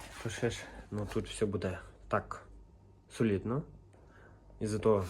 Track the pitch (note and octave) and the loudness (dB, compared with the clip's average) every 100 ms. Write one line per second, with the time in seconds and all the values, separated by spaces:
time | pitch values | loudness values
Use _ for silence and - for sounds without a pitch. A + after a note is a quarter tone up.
0 | - - A#2 - A#2+ - - - - G#2 | -14 -8 -6 0 0 0 -10 -14 -8 -6
1 | G2+ A2+ G2 - G#2 G2 F#2+ F2+ - - | -2 -2 -4 0 2 2 0 -4 -10 -18
2 | - G#2 - - - - - - - - | -2 -2 -2 -10 -12 -20 -20 -20 -20 -20
3 | - - A2+ G2 G#2+ C3+ - - - - | -18 2 4 4 2 -2 -2 -14 -20 -20
4 | - - - - - - G#2+ G#2+ A2 G2+ | -20 -20 -20 -20 -20 -6 -2 4 6 6